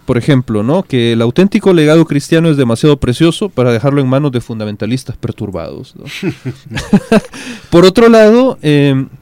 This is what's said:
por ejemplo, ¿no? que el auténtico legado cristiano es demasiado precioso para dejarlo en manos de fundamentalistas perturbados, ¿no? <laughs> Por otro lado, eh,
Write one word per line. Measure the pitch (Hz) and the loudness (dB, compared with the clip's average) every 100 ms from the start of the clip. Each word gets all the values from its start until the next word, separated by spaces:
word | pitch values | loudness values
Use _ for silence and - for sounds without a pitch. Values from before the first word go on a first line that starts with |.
| - | -4
por | 123 | -4
ejemplo, | 131 131 123 107 | 0 0 0 -4
¿no? | 113 180 | -2 -2
que | - 127 117 | -2 -2 0
el | 113 | 0
auténtico | 117 175 196 214 196 | 0 2 0 2 2
legado | 170 151 160 | 2 4 2
cristiano | 156 143 - 165 165 | 2 -4 0 0 2
es | 143 | 0
demasiado | 120 113 151 143 | 0 0 0 0
precioso | 123 120 165 - 202 | -2 0 -2 -2 -6
para | - 123 | -2 -2
dejarlo | 113 139 143 | 0 0 0
en | 131 | 0
manos | 135 147 | -2 -2
de | 123 | -6
fundamentalistas | - 113 107 107 104 127 - - | -8 -10 -10 -8 -6 -6 -8 -10
perturbados, | - - 101 90 80 71 - - | -10 -8 -10 -10 -12 -14 -18 -20
¿no? | |
<laughs> | 139 - 190 - 131 - - 110 - 208 - 226 - - 254 226 - | -18 -8 -8 -8 -12 -14 -14 -12 0 -2 2 -2 -2 -18 -16 -18 0
Por | 170 | 4
otro | 185 190 233 | 4 4 6
lado, | 220 214 233 262 - | 6 6 4 2 -2
eh, | 151 147 143 135 - - | 0 2 2 0 -4 -14